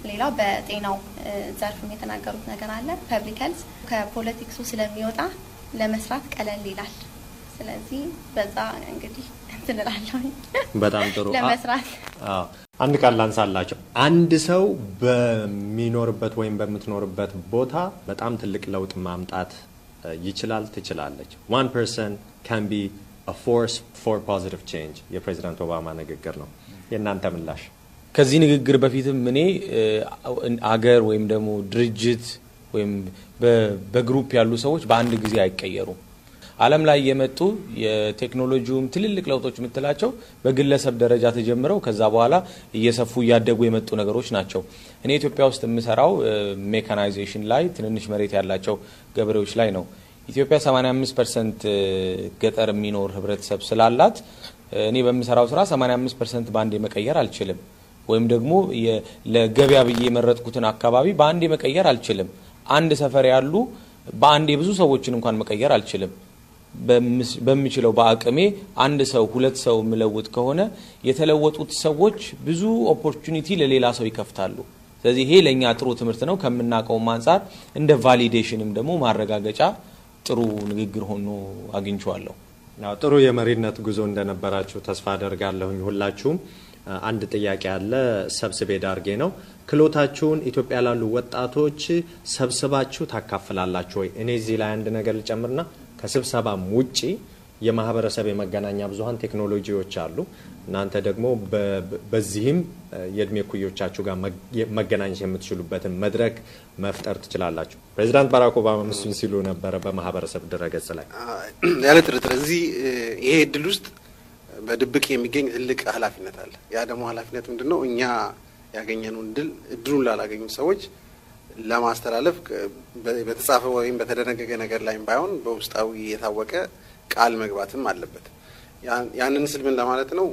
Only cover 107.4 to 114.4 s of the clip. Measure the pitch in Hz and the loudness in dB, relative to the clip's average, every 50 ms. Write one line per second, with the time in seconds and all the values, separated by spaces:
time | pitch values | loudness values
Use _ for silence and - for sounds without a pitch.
107.4 | 90 85 82 82 80 - - - - - - - 107 117 120 139 139 131 135 127 | -4 -2 -4 -4 -8 -8 -12 -20 -20 -12 -2 0 0 4 6 4 6 6 6 6
108.4 | 123 120 113 120 107 110 107 107 104 107 104 - - 110 101 - - 104 101 101 | 6 6 4 4 2 4 2 2 -2 -4 -6 -6 -6 -6 -6 -4 -4 -2 -2 -2
109.4 | 95 95 92 85 95 95 92 92 87 98 95 95 87 90 85 90 85 80 - 90 | -2 -2 -6 -6 -6 -6 -6 -4 -6 -4 -6 -4 -6 -6 -6 -6 -6 -6 -10 -10
110.4 | 82 85 90 82 87 85 - - - - 82 78 76 - - - - - - - | -10 -8 -8 -6 -6 -6 -6 -6 -8 -8 -12 -12 -12 -14 -14 -14 -12 -10 -10 -10
111.4 | - - - - - - 170 139 127 139 151 165 160 - 123 123 - - 127 127 | -12 -14 -8 0 0 2 2 4 6 10 10 10 8 8 0 -2 0 0 0 0
112.4 | 147 151 170 170 170 156 - - 135 131 127 123 117 117 110 - 123 131 151 160 | 0 0 0 0 0 0 -2 -2 -2 -2 -2 -4 -6 -6 -6 -2 0 4 6 6
113.4 | 151 - 160 180 151 180 190 - - - - - - - - - - - - - | 4 4 2 -4 -4 -4 -4 -4 -6 -12 -20 -20 -20 -20 -20 -20 -20 -20 -20 -20